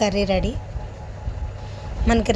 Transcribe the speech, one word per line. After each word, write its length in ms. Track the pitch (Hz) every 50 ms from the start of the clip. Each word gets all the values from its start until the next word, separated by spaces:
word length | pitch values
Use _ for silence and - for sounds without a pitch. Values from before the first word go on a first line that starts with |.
కర్రీ 220 | 220 208 185 202 202 190
రెడీ. 200 | 190 185 185 202 269 - - - - - - - - - - - - - - - - - - - - - - - - - - - - - - -
మనకి 240 | 233 233 208 - 226